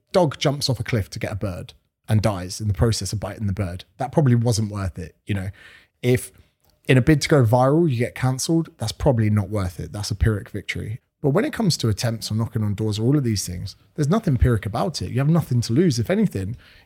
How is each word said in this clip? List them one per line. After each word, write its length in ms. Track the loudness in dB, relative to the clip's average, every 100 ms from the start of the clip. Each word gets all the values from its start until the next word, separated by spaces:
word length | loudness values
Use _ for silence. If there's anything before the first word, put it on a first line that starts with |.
| _
dog 260 | 2 2 0
jumps 300 | -2 0 0
off 120 | 0
a 40 |
cliff 240 | -2 -2 -4
to 80 | -6
get 140 | -8
a 40 | -6
bird 360 | -6 -8 -12 -18 _ _ 0
and 120 | 2
dies 400 | 2 -2 -6 -6
in 80 | -4
the 60 |
process 380 | 2 2 0 -2
of 80 | -6
biting 260 | -8 -6 -4
the 60 |
bird, 320 | -2 -4 -6 -14 _
that 160 | -2
probably 220 | 2 4
wasn't 360 | 4 4 0 -2
worth 280 | -4 -6 -6
it. 180 | -14 -16 -6
You 80 |
know, 140 | -4 -4 -10 -20 -20 _ _
if 300 | 0 0 0 -16 _ _ _ _ 2
in 120 | 4
a 40 |
bid 180 | 6 4
to 60 | 4
go 160 | 4
viral, 460 | 6 4 4 4 2
you 60 | 0
get 180 | -2
cancelled, 560 | -2 -2 -2 0 -2 -2 -6
that's 140 | -10
probably 380 | -2 0 2 4
not 180 | 2 0
worth 320 | -2 -4 -6
it. 120 | -10
That's 180 | -8 -6
a 40 |
Pyrrhic 360 | 0 0 0 -4
victory. 500 | -12 -8 -8 -8 -10 -14 _
But 80 | 0
when 140 | 2
it 80 | 0
comes 240 | 0 0 0
to 120 | 0
attempts 440 | -2 -2 -4 -4
or 20 |
knocking 300 | -4 -2 -2
on 100 | -2
doors 240 | -2 -2 0
or 60 |
all 120 | 2 2
of 60 |
these 240 | 2 -2 -4
things, 300 | -8 -10 -12 _
there's 140 | -4 0
nothing 280 | 0 2 2
Pyrrhic 300 | 4 2 0
about 340 | -4 -4 -4
it. 120 | -4
You 60 | -2
have 80 | 2
nothing 320 | 2 2 -2
to 100 | 0
lose. 280 | 2 2 0
If 100 | 0
anything, 460 | 0 0 -2 -6 -10 -14 -20